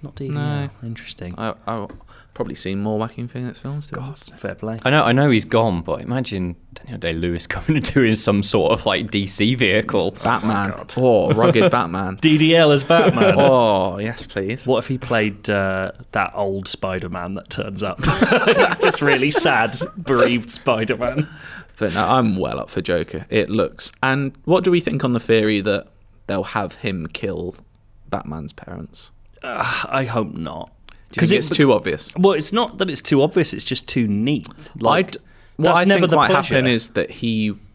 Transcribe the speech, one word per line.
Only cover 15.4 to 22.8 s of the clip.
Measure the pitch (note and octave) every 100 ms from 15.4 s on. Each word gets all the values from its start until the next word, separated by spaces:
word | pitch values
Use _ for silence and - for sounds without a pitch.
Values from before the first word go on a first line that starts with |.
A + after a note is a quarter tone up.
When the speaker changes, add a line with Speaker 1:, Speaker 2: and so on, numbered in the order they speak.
| G#2
Speaker 1:
uh, | G#2 F#2+ F#2+ F#2+ - -
that | A2 F#2+ -
old | G2+ G2 F#2+
Spider-Man | - F#2+ F#2 F2+ F2+ F2 G2
that | -
turns | - - G2
up? | G2 F2+
<laughs> | -
It's | - - - - - A#4 -
just | - -
really | C#3+ C3 C#3
sad, | D3 E3 B2+ A#2 - - -
bereaved | E3 C3 A#2+ A#2+ A2
Spider-Man. | - - A2+ A2 A2+ B2 C3 D3+ - - - - -
Speaker 2:
But | G#2+
no, | F2+ F#2
I'm | C3 A#2 F#2+
well | C#2+ B1
up | A#1
for | -